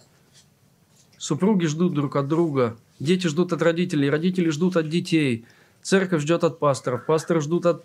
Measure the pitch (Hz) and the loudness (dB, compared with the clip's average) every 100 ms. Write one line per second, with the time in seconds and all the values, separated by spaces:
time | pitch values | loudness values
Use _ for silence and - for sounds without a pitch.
0 | _ _ _ - _ _ _ _ _ _ | _ _ _ -20 _ _ _ _ _ _
1 | _ _ - 143 185 196 165 156 180 143 | _ _ -6 0 2 2 0 0 0 0
2 | 139 143 139 160 170 135 117 113 _ _ | -2 -2 0 0 0 0 0 -2 _ _
3 | 139 185 180 147 180 156 165 165 180 151 | -2 0 0 0 -2 0 0 0 0 0
4 | 139 151 180 180 160 147 180 175 151 170 | 0 0 0 0 -2 0 0 0 -2 -4
5 | 180 165 139 113 - _ _ _ - 190 | 0 0 2 -2 -8 _ _ _ 0 0
6 | 185 165 147 170 170 143 147 131 139 120 | 2 -2 0 0 0 0 0 0 -4 -4
7 | 135 156 156 165 147 170 175 165 | 0 -2 0 -2 0 0 0 -2